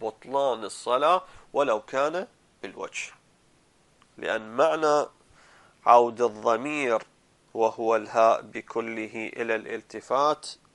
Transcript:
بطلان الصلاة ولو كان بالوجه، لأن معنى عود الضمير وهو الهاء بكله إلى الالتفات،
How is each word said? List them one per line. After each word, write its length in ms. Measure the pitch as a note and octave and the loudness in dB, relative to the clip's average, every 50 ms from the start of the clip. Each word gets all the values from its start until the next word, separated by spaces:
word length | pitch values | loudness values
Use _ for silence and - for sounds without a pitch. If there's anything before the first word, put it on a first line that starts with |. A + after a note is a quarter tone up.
| A2+ | -10
بطلان 600 | G#2+ - - - - C3 C#3 C#3 C3+ A#2+ A2 A2 | -10 -10 -10 -10 -4 -2 0 2 0 0 -2 -4
الصلاة 580 | F#2+ - - - B2 B2 B2+ D3 D#3+ F3+ F#3 - - - - - _ - | -10 -10 -8 -4 0 0 2 4 4 2 2 0 -4 -18 -20 -16 _ -2
ولو 280 | C3 C#3+ C3 A2 G#2+ | 0 2 2 2 0
كان 460 | - - - C3 C#3+ D3+ D#3+ F3+ G#3 - _ _ _ _ _ _ - | -2 -4 -2 -2 -2 0 -2 -4 -8 -8 _ _ _ _ _ _ -16
بالوجه، 500 | G2 - G#2 F#2+ - - - - - - - _ _ _ _ _ _ _ _ _ _ _ _ _ _ _ _ _ _ _ - | -14 -14 -12 -14 -12 -10 -12 -12 -12 -14 -20 _ _ _ _ _ _ _ _ _ _ _ _ _ _ _ _ _ _ _ -10
لأن 380 | - - G#2 A2+ A2 G#2+ A2+ | -6 -4 -4 -4 -6 -6 -2
معنى 500 | B2+ D3 D#3+ D#3 D#3+ D#3 D3+ D3 D3 - - - _ _ _ _ - - - - - - _ _ _ - | 0 2 2 2 2 2 2 2 2 2 -2 -6 _ _ _ _ -20 -20 -20 -20 -20 -20 _ _ _ 4
عود 360 | G2+ A#2 A#2+ A#2+ A#2+ A2+ A2 A#2+ | 6 8 8 6 4 2 0 0
الضمير 800 | A2+ G#2+ G#2+ G#2 A#2+ A2+ A2+ B2+ D3 D3+ D3 C#3 B2 A2+ G#2+ - - _ _ _ _ _ _ _ _ - | -2 -2 0 0 0 0 0 0 -4 -4 -2 0 0 0 0 -2 -6 _ _ _ _ _ _ _ _ -4
وهو 420 | A#2 A2+ A2+ A2+ - A#2 A2 A2+ | 0 0 0 0 0 0 0 0
الهاء 460 | A2 G#2 G#2 - A#2 A2+ A2+ A2+ A#2 - | 0 0 0 2 4 6 6 6 4 0
بكله 880 | G#2+ A2 A2+ - - - A#2 A2+ A2+ A2+ A2 A2 G#2+ A2 A2+ A2 A#2+ - | -8 -12 -14 -12 -8 -6 -6 -6 -6 -6 -8 -8 -8 -8 -8 -8 -8 -6
إلى 180 | - A#2 A2+ A2+ | -6 -4 -2 -2
الالتفات، 920 | A2 - - A2+ A2 - - - A2 - - B2 C3 C#3+ D3+ D3+ - - - - - _ _ _ | -4 -4 -6 -10 -10 -12 -12 -14 -12 -6 -2 0 2 2 2 0 -2 -6 -16 -18 -18 _ _ _